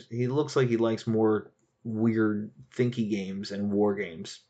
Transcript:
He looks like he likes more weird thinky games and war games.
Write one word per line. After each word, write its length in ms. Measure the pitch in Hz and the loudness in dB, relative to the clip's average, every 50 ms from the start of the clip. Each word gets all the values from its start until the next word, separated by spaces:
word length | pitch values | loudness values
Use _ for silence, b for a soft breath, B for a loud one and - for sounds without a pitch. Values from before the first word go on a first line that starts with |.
| - - | -8 -10
He 180 | 120 120 123 123 | -4 -2 -2 0
looks 300 | 127 147 151 143 - 147 | 0 0 -2 0 2 2
like 100 | 131 120 | 2 4
he 80 | 117 | 2
likes 320 | 110 117 113 113 107 - - | 2 2 2 0 0 -2 0
more 440 | 110 110 110 110 107 104 - - _ _ _ _ _ _ - | 2 4 4 4 4 2 0 -6 _ _ _ _ _ _ -10
weird 640 | 117 110 107 113 117 110 110 110 107 104 104 107 107 - - - _ - | -8 -4 0 2 2 4 4 2 2 2 0 -4 -8 -12 -18 -20 _ -2
thinky 340 | - 127 120 117 120 113 104 | 0 0 0 0 -2 -2 -2
games 420 | 107 101 95 95 98 98 101 101 | -2 -4 -4 -6 -8 -8 -8 -8
and 200 | 101 98 104 101 | -6 -4 -4 -2
war 240 | 101 104 104 104 98 | 2 2 2 2 2
games. 460 | 104 98 87 82 85 98 - - - _ | -2 -4 -8 -8 -12 -14 -14 -14 -18 _